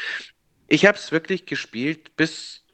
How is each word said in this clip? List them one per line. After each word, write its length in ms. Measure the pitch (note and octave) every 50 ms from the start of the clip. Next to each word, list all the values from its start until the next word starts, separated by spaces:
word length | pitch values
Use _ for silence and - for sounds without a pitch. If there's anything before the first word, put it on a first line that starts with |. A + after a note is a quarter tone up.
| - - - - - - _ _ _ _ _ _ _
Ich 200 | - D#3 D3+ -
hab's 260 | G3+ G3+ - - - D#3
wirklich 340 | D#3+ D#3+ - F#3+ - -
gespielt, 720 | - C#3+ C3+ - - - A2+ B2+ D3+ D#3+ - - - _
bis, 480 | - D#3 D#3+ - - - - - - _ _